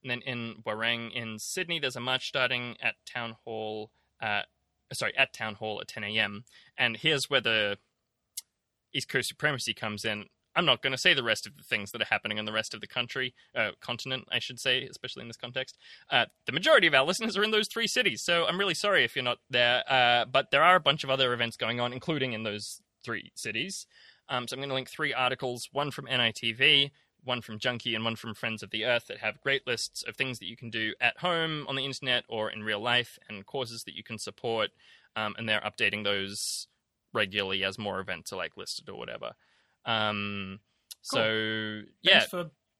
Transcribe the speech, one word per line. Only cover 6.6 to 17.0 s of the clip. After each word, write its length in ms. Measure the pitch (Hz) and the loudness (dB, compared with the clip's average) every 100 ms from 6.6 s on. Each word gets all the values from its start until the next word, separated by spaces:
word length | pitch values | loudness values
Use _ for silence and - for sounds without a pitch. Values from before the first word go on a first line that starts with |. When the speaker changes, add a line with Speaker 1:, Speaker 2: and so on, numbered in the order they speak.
| - - | -20 -2
Speaker 1:
And 180 | 123 113 | -2 2
here's 320 | 151 147 - | 0 0 2
where 120 | 139 | 2
the 380 | 117 110 104 101 _ _ _ _ _ - - _ _ _ _ | 2 2 2 -2 _ _ _ _ _ -14 -14 _ _ _ _
East 140 | - - | -6 -2
Coast 200 | 131 120 | -2 -2
supremacy 460 | - 151 135 - | -2 -2 -2 -4
comes 300 | 107 110 104 | -4 -6 -4
in. 220 | 113 104 101 _ _ | -4 -4 -8 _ _
I'm 100 | - | 0
not 160 | 170 123 | 4 4
gonna 160 | 135 131 | 2 2
say 160 | 185 | 4
the 100 | 151 | 4
rest 240 | 117 110 107 | 4 0 -2
of 100 | - | -16
the 60 | |
things 260 | - 113 101 | -4 -4 -2
that 100 | 117 | -2
are 60 | 107 | 2
happening 300 | 107 107 107 | 0 0 -4
in 60 | 107 | -2
the 60 | |
rest 200 | 110 110 | -2 -4
of 80 | 110 | -8
the 60 | 107 | -8
country, 480 | - 120 135 127 _ _ | -6 -4 -4 -4 _ _
uh, 180 | 120 110 - | -2 -2 -2
continent, 440 | - 120 131 131 - | -8 -6 -4 -6 -4
I 60 | 120 | -4
should 200 | - 120 | -4 -4
say, 280 | 135 127 120 | 0 0 -2
especially 340 | - 123 - | -10 -12 -10
in 60 | 120 | -12
this 80 | 117 | -10
context. 400 | 120 131 131 - - - _ | -8 -6 -6 -10 -20 -20 _
Uh, 180 | 135 113 _ - | 2 2 _ -4
the 60 | |
majority 340 | - 240 294 170 | 0 8 8 10
of 80 | |
our 100 | 139 | 6